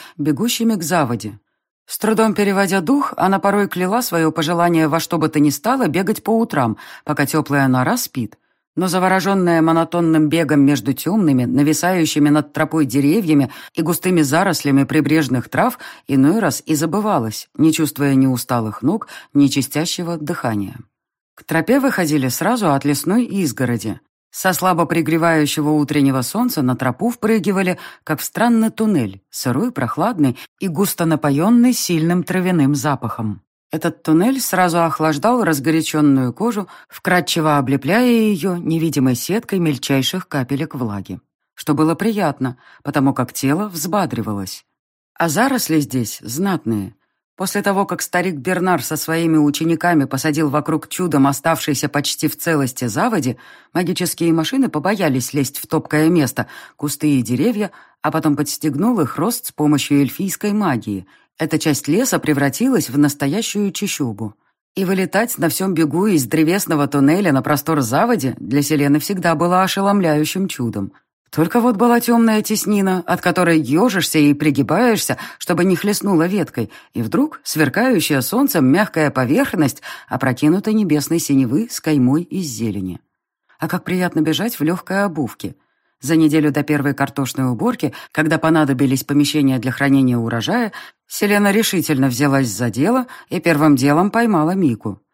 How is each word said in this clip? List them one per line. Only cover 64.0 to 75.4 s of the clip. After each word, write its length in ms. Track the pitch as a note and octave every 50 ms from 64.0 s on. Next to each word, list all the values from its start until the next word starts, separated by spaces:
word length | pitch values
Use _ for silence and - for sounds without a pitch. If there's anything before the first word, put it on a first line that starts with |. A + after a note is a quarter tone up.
| C#3 A#2+ G#2 F#2+ A2+ G2+ - _ _ _ _ _ _ _ _
И 100 | F#3+ F#3+
вылетать 520 | F3 G3 F#3+ F#3 - - G3 A#3 A#3 - -
на 100 | F3+ D#3+
всём 240 | - - G3 G3 F3
бегу 320 | D#3 D#3+ C#3+ C3+ F3 G3+
из 200 | A3 F#3 D3+ B2+
древесного 640 | G#2 - D#3 D#3 D#3+ F#3 G3+ - - E3 C#3+ C#3+ C#3
туннеля 440 | D3 C#3+ C3+ C#3+ D#3+ G3 G#3 E3
на 100 | C3+ C3
простор 400 | B2 - D3+ C#3+ - - D#3+ D3
заводи 540 | B2+ A2 B2+ D#3 A3 A#3+ A#3+ F3 C3 B2+ - -
для 240 | - F#2+ C3 C#3+
Селены 380 | C#3 - D#3 C#3+ D3 C#3+ D3 D3+
всегда 340 | - - G3+ F3+ E3+ E3+ D#3+
было 300 | D3 E3+ F3 F3+ F#3 F#3+
ошеломляющим 840 | F#3 - G3 G3 G3+ G3+ G3+ F3+ D#3+ D3+ D3+ D#3 D3+ - F#3+ F#3+ E3
чудом. 460 | - - B2 A#2 G#2 G#2 G2 - - _ _ _ _ _ _ _ -
Только 280 | D3+ D#3+ D#3+ - A#3+
вот 160 | A3+ B3 A3 F#3+
была 220 | A#3+ A#3+ A#3+ A#3
тёмная 440 | - A#3 A#3+ A#3 A3+ A3+ G#3+ G#3+ G#3+
теснина, 600 | - G#3+ G#3 - G3 G#3+ G3+ F#3+ F#3+ F#3 F3+ F3 -
от 140 | F3+ F3+
которой 380 | - F3+ F3 F#3 F3 E3+ E3 D#3+
ёжишься 600 | C#3 A#2 C#3+ E3+ A3+ B3+ F#3+ F#3 C#3+ - - D#3
и 160 | D3 D3 C#3+
пригибаешься, 800 | C#3+ D3+ D#3 C3 C#3+ C3+ - D#3 G3 B3+ B3 A3 D3 - - - - - - -
чтобы 260 | -